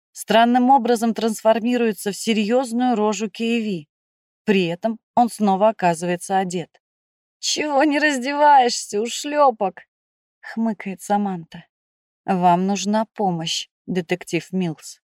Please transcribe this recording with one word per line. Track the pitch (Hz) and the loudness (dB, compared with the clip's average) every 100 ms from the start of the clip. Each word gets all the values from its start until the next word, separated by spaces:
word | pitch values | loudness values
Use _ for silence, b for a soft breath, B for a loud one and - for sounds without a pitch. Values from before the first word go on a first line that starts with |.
| _ | _
странным | - - 214 233 247 247 | -18 0 2 4 4 4
образом | 269 226 240 226 | 4 4 0 0
трансформируется | 208 226 214 220 226 226 247 233 196 208 | -2 -4 0 0 0 0 0 0 -2 -6
в | 185 | -6
серьезную | - 220 208 247 254 233 254 220 | -2 0 2 0 0 -2 0 0
рожу | 214 196 214 | 0 -2 -6
Киеви. | - 226 233 214 180 147 _ _ _ _ _ | -6 -4 -2 -2 -6 -8 _ _ _ _ _
При | - 262 170 | 0 2 2
этом | 175 226 226 _ - | -2 -6 -6 _ 0
он | 240 | 0
снова | - 208 190 214 | 0 0 2 2
оказывается | 220 180 165 175 180 - 190 | 2 0 0 -2 -4 -2 -2
одет. | 185 175 151 _ _ _ _ _ _ _ | -2 -4 -8 _ _ _ _ _ _ _
«Чего | - - 302 277 302 | -6 -4 0 2 2
не | 285 | 2
раздеваешься, | 302 269 247 285 294 277 247 - - 208 | 0 0 -4 2 6 6 6 0 -6 -4
ушлепок?» | 233 - 294 294 277 220 190 - - _ _ _ _ _ | -4 -6 -4 2 2 2 -4 -6 -18 _ _ _ _ _
хмыкает | - - 226 196 196 180 | -12 -4 -4 -4 -8 -12
Саманта. | - 202 202 180 165 170 - _ _ _ _ _ - | -2 -2 -2 -6 -12 -20 -20 _ _ _ _ _ -4
«Вам | 185 180 175 190 | 2 4 4 2
нужна | 196 190 214 220 | -2 -2 -2 -2
помощь, | - 196 170 160 - - _ - | -4 -4 -2 -4 -6 -8 _ -6
детектив | 180 165 180 - 233 - | -6 -4 -6 -4 -6 -4
Милс». | 185 175 151 - - | -4 -4 -6 -14 -20